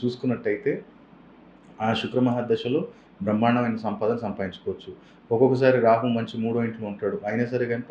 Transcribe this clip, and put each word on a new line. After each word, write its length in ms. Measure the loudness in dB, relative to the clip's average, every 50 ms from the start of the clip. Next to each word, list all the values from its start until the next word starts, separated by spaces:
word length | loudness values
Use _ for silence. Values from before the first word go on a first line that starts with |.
| -2
చూసుకున్నట్టయితే 760 | -4 -2 -2 -2 -2 -2 0 0 -2 -2 0 -2 -2 -4 -4 -6 -14 -20 -20 -20 -20 -20 -20 -20 -20 -20 -20 -20 -20 -20 -20 -20 -20 -8 -4
ఆ 140 | -2 0 0
శుక్ర 260 | 0 -2 -2 0 2
మహాదశలో 680 | 2 2 2 0 0 0 0 0 0 0 -2 -2 -2 -6 -10 -18 -20 -20 -12 -6
బ్రహ్మాండమైన 540 | -2 0 2 2 4 4 4 2 2 0 -2
సంపాదన 400 | -2 -4 -6 -4 -2 0 0 0
సంపాదించుకోవచ్చు. 800 | -2 -4 -6 -6 -4 -6 -6 -8 -8 -8 -8 -8 -8 -12 -16 -18 -18 -20 -20 -20 -18 -4 -2
ఒక్కొక్కసారి 480 | 2 4 4 4 4 4 4 4 4 6
రాహు 260 | 6 6 4 4 4
మంచి 340 | 0 0 0 -2 -4 -6 -4
మూడో 240 | -4 -2 0 -2 -2
ఇంట్లో 240 | -2 -4 -8 -8 -10
ఉంటాడు, 320 | -6 -4 -4 -4 -4 -4 -4
అయినా 180 | -2 -2 -2 0
సరే 220 | 0 0 -2 -2
కానీ 160 | -2 -2 -4 -2 -2